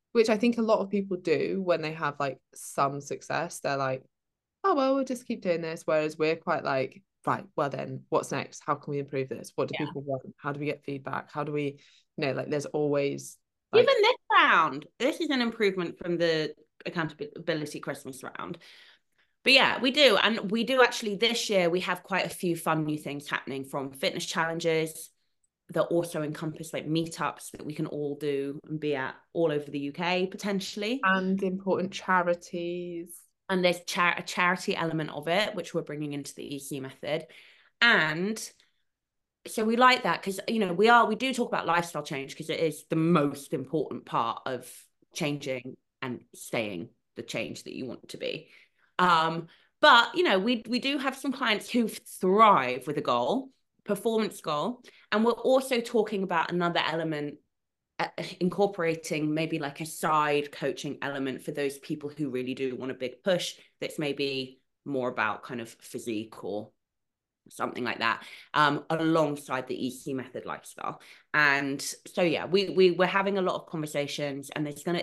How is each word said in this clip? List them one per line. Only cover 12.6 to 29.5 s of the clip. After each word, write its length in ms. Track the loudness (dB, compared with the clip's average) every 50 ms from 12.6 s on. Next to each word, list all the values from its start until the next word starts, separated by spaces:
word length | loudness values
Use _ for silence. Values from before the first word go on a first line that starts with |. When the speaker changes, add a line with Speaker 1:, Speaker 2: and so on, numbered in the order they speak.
| -4
Speaker 1:
always, 720 | -2 -2 0 0 2 2 2 2 0 -2 -4 -10 -14 -18 _ _ _ _ _ _ _ 6
like 100 | 6 8
Speaker 2:
Even 180 | 8 6 6
this 160 | 6 4 4 2 _ _ 6
round, 540 | 8 8 8 8 6 6 4 0 -4 -10 -12 _ _
this 220 | -2 -2 0 -2
is 80 | -2 0
an 140 | 0 0 0
improvement 560 | 0 0 2 2 2 2 2 -4 -4 -6 -8
from 180 | -4 -2 0
the 380 | 2 2 2 2 2 0 -2 -6 -10 _ _ _ _ -12
accountability 960 | -6 -4 -2 -4 -4 -4 -8 -12 -12 -10 -8 -4 -2 -2 -2 -2 -6 -8 -8
Christmas 420 | -8 -8 -10 -8 -10 -14 -14 -12 -14
round. 340 | -12 -10 -10 -10 -10 -10 -12 -14 -20 -20 -20 -20 -20 -20 _ _ _ _ _ _ _ _ _ _
But 100 | 6 6
yeah, 260 | 6 6 6 4 2
we 120 | 0 0
do. 260 | 4 6 6 6 6
And 340 | 6 4 2 0 0 -2 -2
we 140 | 0 0 0
do 180 | 2 6 6 6
actually, 340 | 6 4 -2 -4 -4 -2
this 340 | 0 0 0 0 -2 -2 2
year, 180 | 2 4 4 4
we 120 | 2 0
have 220 | 0 -2 -4 -4 -4
quite 220 | -4 -2 -2 -2
a 60 | -2
few 260 | -4 -4 -2 -2 -2
fun 280 | -2 0 0 0 0 0
new 120 | -2 -2
things 320 | -4 -6 -8 -10 -10 -8 -6
happening, 360 | -6 -6 -6 -6 -8 -8 -8
from 280 | -6 -6 -6 -6 -6 -8
fitness 320 | -4 -4 -2 -2 -2 -6
challenges 840 | -4 -2 -2 -2 0 -2 -2 0 0 2 2 0 -2 -6 -12 -16 -18 _ _ _ _ _ _ _ _ _ _ _ _
that 120 | -2 -2 0
also 400 | 2 2 0 0 0 -4 -4 -4
encompass, 500 | -4 -6 -6 -6 -8 -8 -8 -12 -8 -8
like, 160 | -8 -4 -2
meetups 640 | 0 0 0 -2 -4 -4 -4 -4 -4 -6 -14 -16
that 160 | -16 -14 -12
we 80 | -12 -6
can 120 | -6 -6
all 280 | -6 -4 -6 -6 -6 -6
do 440 | -4 -2 -2 -2 -2 -2 -4 -6 -10 -10
and 160 | -8 -8 -4
be 140 | -2 -2 -2
at 200 | -2 -4 -6 -8 -12 _ _ _
all 180 | 0 0 2